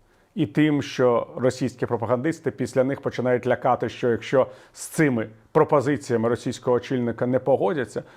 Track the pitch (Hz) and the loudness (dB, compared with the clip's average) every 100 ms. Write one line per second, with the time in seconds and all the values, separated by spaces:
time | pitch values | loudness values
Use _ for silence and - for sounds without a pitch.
0 | _ _ _ 214 151 - 151 147 120 - | _ _ _ -4 -2 2 2 0 -2 2
1 | 123 117 - - 127 123 127 - 127 117 | 2 2 -2 -2 0 0 -4 -4 -4 -2
2 | 110 123 151 160 131 - 120 131 127 135 | 0 0 -2 -4 -6 -6 -2 0 0 -2
3 | 131 - 123 123 123 120 135 123 120 - | -4 -2 0 0 0 0 0 0 -2 -2
4 | 123 113 - 135 120 - - - - - | 0 0 2 2 2 -4 -20 -18 -4 2
5 | 151 117 110 - _ 160 147 151 127 139 | 2 2 -4 -12 _ 2 4 2 2 -2
6 | - 117 113 120 135 117 - 123 - 127 | 0 0 0 -2 -4 -4 0 0 0 -2
7 | 117 113 123 127 127 131 185 160 113 - | -2 -2 0 0 2 2 2 -2 -4 -8
8 | - | -12